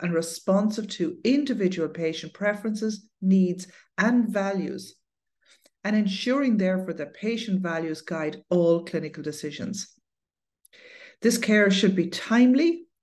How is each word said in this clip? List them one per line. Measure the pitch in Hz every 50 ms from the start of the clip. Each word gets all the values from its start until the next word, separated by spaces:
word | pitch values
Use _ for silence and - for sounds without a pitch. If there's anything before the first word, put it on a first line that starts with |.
and | 180 175
responsive | 170 165 170 - - - - - 190 202 208 214 214 226 214 -
to | - - 175 156 - - -
individual | 226 269 285 294 254 233 202 196 180 185 170 160 156
patient | - 170 165 160 160 - - 156
preferences, | - - 196 208 208 208 - 220 214 208 220 220 214 - - _ _ _
needs, | 190 190 190 190 185 180 175 180 - - - - _ _ _
and | - 190 233 247 240 226 208
values, | 202 202 196 196 196 190 160 143 135 - - - - _ _ _ _ _ _ _ _ _ _ _ _ _ _ _ _ _
and | - 202 214
ensuring, | 214 208 196 190 - - 247 254 277 285 254 220 196
therefore, | 185 185 185 185 185 190 165
that | - 147 - -
patient | - 208 220 233 220 - - 190 190
values | 185 170 165 165 165 160 156 -
guide | - - 170 160 156 156 151 - - -
all | 180 180 170 170 170 170 170
clinical | - - 160 156 151 - 151
decisions. | 147 151 151 - - 147 147 - - - - - - - _ _ _ _ _ _ _ _ _ _ _ _ _ _ _ _ _ - - - - - - - - _
This | - 233 240 233
care | - 208 214 214 208 196
should | 190 - 220 190 190
be | 185 170 -
timely, | - - - - 220 240 247 254 254 269 330 339 339 - - _ _ _